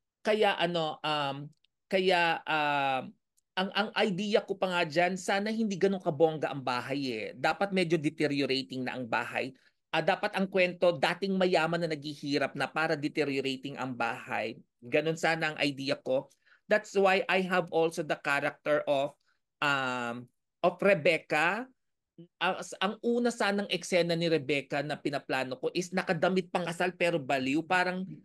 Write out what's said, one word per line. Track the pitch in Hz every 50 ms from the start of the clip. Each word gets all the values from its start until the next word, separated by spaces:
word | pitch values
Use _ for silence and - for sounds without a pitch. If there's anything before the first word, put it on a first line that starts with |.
| _ _ _ _ _
Kaya | 220 214 214 214 202 185
ano, | - 170 175 175 170 160 156 139 - -
um, | 151 151 147 143 139 139 139 147 147 - _ _ _ _ _ _ _
kaya, | - 190 190 185 180 170 170 165 160 - - -
ah, | 156 156 147 147 147 143 139 135 131 131 127 - - _ _ _ _ _ _ _ _
ang, | 185 190 196 -
ang | 196 214 - - -
idea | 214 220 185 165 214 208 208 220
ko | - - 190
pa | - 196 185 180
nga | 175 175 160
dyan, | 143 170 175 180 190 185
sana | - - 202 196 202 214 226
hindi | 220 226 208 196
ganun | 165 196 196 196 190
kabongga | - 175 151 135 165 160 160 147 139 -
ang | 143 143 127
bahay | 131 123 123 120 135 139 143 139 131 117
eh. | 107 104 - -
Dapat | 123 135 156 160 - 196 196 190
medyo | 190 180 165 170 165
deteriorating | 143 151 156 - 156 143 143 139 139 127 131 135 131 - 127 131 127 123
na | -
ang | 127 127
bahay. | 110 120 117 120 120 123 113 113 - - _ _ _ _ _ _ _ -
Ah, | 160
dapat | 160 170 185 - - 208 -
ang | 190 196 190
kwento, | 190 190 180 180 175 175 190 175 170
dating | 147 180 165 175 175 196 196 190
mayaman | 190 185 185 180 165 156 165 170 170 170
na | 160 160
naghihirap | 147 139 151 147 - - 143 139 139 135 135 -
na | 143 135
para | 127 - 160 160 165 160
deteriorating | 147 143 147 - 160 147 143 139 135 127 135 131 131 - 139 139
ang | - 127 135 123
bahay. | 117 117 117 123 - - 127 117 107 110 113 120 - - _ _ _
Ganun | 120 120 135 151 151 160 160 165
sana | - 160 165 160 160 156 151
ang | -
idea | 147 147 139 127 135 135 135 -
ko. | - - 131 117 - - _ _ _ _ - _ _
That's | - 208 208 - - -
why | 196 196 185 185 196 -
I | - 180 190 185
have | 180 185 185 170 170
also | - 165 165 165 165 - 165
the | 151 165
character | - - 147 143 143 143 147 143 - _ 151 147 147 -
of, | - 143 135 139 143 - _ _ _ _ _ _ _ _ _
um, | 147 143 143 135 135 127 123 123 120 117 117 123 123 - _ _ _ _ _ _
of | - 180 180 -
Rebecca. | 190 196 196 160 139 185 160 156 - _ 165 151 156 170 196 220 254 254 _ _ _ _ _ _ _ _ _ - 170 - _ _
Ang, | 165 185 180 - 185 - - -
ang | 185 196 220 220
una | - 240 233 240 240 240 226
sanang | - 226 202 202 202 202
eksena | - 180 170 - - 190 175 170 170 170
ni | 165 170 165
Rebecca | 160 151 135 131 147 139 135 - 151 143
na | 143 151 143
pinaplano | - - 151 143 131 - - 143 131 131 131 127 -
ko | - 156 -
is | 175 185 -
nakadamit | - 185 175 - 185 156 160 175 185 190 180 - -
pang | 185 175
kasal | 165 170 170 180 180 180
pero | - 175 170 170
baliw. | 165 135 127 143 135 131 131 139 160 160
Parang | 156 180 180 180 180 180 185 185 196 156 - -